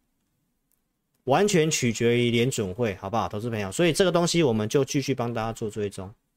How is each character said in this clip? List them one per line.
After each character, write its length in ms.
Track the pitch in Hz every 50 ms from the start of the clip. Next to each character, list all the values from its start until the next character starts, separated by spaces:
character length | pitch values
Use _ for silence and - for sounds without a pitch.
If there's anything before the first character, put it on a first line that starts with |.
| _ _ _ _ _ _ _ _ _ _ _ _ _ _ _ _ _ _ _ _ _ _ _ _ _
完 240 | - 131 156 202 208
全 220 | - 175 156 160
取 220 | 151 - - 120 110
决 260 | - 120 117 120 120
于 120 | 120 120
联 200 | 117 117 117 127
准 220 | 131 - 110 92 92
会， 200 | - 123 113 92
好 120 | 95 - 98
不 80 | 101
好， 120 | 113 101 90
投 120 | - 104
资 80 | 104 123
朋 100 | 113 107
友？ 140 | 104 95 95
所 140 | - 170
以 60 | 175 156
这 120 | - 202
个 80 | 180 165
东 140 | 170 170
西 160 | 165 - 170 165
我 100 | 135 113
们 160 | 110 107 107
就 160 | - 147 135
继 160 | - - 147
续 140 | 131 - 131
帮 180 | 123 120 120 117
大 100 | 117 110
家 100 | 113 113
做 180 | - 117 107
追 180 | 101 110 104 101
踪。 240 | 98 - 95 95 110 _ _ _ _